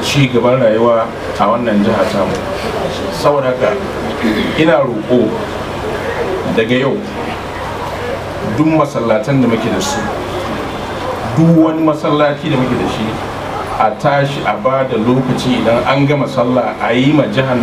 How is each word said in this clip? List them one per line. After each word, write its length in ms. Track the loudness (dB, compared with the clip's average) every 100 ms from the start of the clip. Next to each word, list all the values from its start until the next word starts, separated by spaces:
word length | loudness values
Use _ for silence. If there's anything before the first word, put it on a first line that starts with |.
ci 260 | 0 2 4
gaban 320 | 4 4 4
rayuwa 440 | 4 4 4 4 0 -4 -6 0
a 60 |
wannan 400 | 2 2 2 2
jiha 200 | 2 2 0
tamu. 220 | 0 0 -2 -4 -6 -4 -4 -4 -4 -6
Saboda 400 | -2 2 2 0
haka 240 | 0 0 0 -4 -6 -6 -2 0 0 0 2
ina 240 | 4 4
roƙo 480 | 2 -2 0 2 2 -2 -6 -6 -8 -6 -6 -4 -4 -4 -4 -4 -2 0
daga 200 | 2 2
yau 200 | 0 -2 -4 -8 -8 -8 -8 -8 -8 -8 -8 -6 -6 -6 -8 -8 -6 0
duk 100 | 2
masallatan 720 | 2 2 0 0 0 2 2
da 80 | 2
muke 200 | 2 0
da 120 | -2
su, 160 | -2 -2 -4 -6 -6 -6 -6 -6 -8 -8 -8 -6 -6 -6 -4 2
duk 200 | 4 6
wani 240 | 4 4
masallaci 640 | 2 2 0 2 2 0 -2
da 40 | 0
muke 200 | 0 0
da 120 | -2
shi, 180 | -2 -4 -4 -6 -8 -8 -6 -6 0
a 100 | 0 2
tashi 440 | 0 2 0 -2
a 100 | -2 -2
ba 240 | 0 0
da 120 | 0 0
lokaci 640 | 2 2 2 0 0 0
idan 160 | 2 2 2
an 160 | 2 2
gama 220 | 2 0
sallah 480 | 0 2 2 0 -2
a 120 | 0
yi 200 | 2 4
ma 120 | 4 2
jihar 240 | 0 0 2